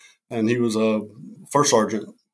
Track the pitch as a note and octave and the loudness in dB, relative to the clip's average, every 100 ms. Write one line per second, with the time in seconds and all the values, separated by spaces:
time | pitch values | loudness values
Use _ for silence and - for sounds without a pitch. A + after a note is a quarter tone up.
0 | - _ - A#2+ A2 B2 A#2 A2 A2 G#2+ | -20 _ -8 -2 0 2 0 2 0 0
1 | G#2 - - - - C#3+ C#3+ A2+ G2 G#2+ | -4 -14 -20 -20 -2 0 4 4 2 -2
2 | - - _ | -8 -16 _